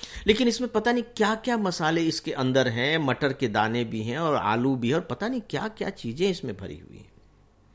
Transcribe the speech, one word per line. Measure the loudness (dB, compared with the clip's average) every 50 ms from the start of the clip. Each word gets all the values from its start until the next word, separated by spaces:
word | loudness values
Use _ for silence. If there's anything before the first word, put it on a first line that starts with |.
| -16 -14 -12 0 2
लेकिन | 4 4 4 4 2
इसमें | 2 2 0 -2 0
पता | 0 2 2 2
नहीं | 2 0 -2 0
क्या-क्या | 0 2 2 2 0 -2 -2 0
मसाले | 0 0 0 0 0 0 2 2 2 2
इसके | 2 0 -2 -4 -4 -2
अंदर | 0 0 2 4 4 4 2
हैं, | 2 0 0 0 0 2
मटर | 2 0 0 2 0 0 0
के | 0 -2 0
दाने | 2 2 2 2 2 0 -2
भी | -2 -4 -4 -4
हैं | -4 -4 -2
और | 0 0 2
आलू | 2 2 2 2 2 2 2 2
भी | 2 2 0
है | 0
और | 0
पता | 0 -4 -6 -4 -4 -4
नहीं | -4 -4 -6 -6
क्या-क्या | -6 -4 -4 -6 -6 -6 -6 -6
चीजें | -6 -6 -8 -8 -2 0 0 0
इसमें | 0 0 -4 -8 -8
भरी | -8 -10 -10 -12 -12
हुई | -14 -16 -18 -20
हैं। | -20 -20 -20 -20 -20 -20 _ _ _ _ _ _ _ _ _